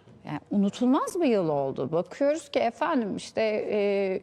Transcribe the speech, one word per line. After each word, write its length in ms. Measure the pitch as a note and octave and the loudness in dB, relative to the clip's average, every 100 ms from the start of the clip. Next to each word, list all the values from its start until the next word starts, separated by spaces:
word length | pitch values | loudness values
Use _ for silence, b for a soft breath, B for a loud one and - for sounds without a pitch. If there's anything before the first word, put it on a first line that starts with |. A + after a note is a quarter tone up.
| B - - | B -18 -10
yani, 140 | D3 - | -10 -2
unutulmaz 720 | G#3 G3 - B3 C4+ C5 F4+ | 2 2 2 2 2 2 0
bir 40 | D#4 | 2
yıl 220 | G#3+ E3 | 2 2
oldu. 420 | C#3+ C3+ C3 C#3 | 0 0 -2 -2
Bakıyoruz 580 | E3 F3+ - C#4 D#4 - | -2 -2 0 0 0 -2
ki 100 | C4+ | -2
efendim 560 | A#3 - D#4 D4 G#3 - | 0 0 0 0 -2 -6
işte... 260 | - - A3 G#3+ - | -6 -2 0 0 -2
e, 80 | G#3+ G3+ G3 G3 F#3+ | 0 0 0 0 -2